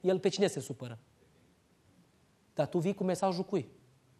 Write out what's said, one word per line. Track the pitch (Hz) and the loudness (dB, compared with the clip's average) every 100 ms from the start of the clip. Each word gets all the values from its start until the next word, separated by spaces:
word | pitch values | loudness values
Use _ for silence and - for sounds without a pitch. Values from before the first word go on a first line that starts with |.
El | 180 190 | 2 2
pe | 190 | 2
cine | - 196 | 2 0
se | - | 0
supără? | - 123 123 113 _ _ _ _ _ _ _ _ _ _ _ _ _ _ _ | -8 -10 -10 -14 _ _ _ _ _ _ _ _ _ _ _ _ _ _ _
Dar | - 143 | -2 0
tu | 180 | 2
vii | 170 | 0
cu | 202 | 0
mesajul | 185 175 190 175 | 0 2 0 0
cui? | 190 190 120 - - _ _ | -2 -2 -4 -12 -20 _ _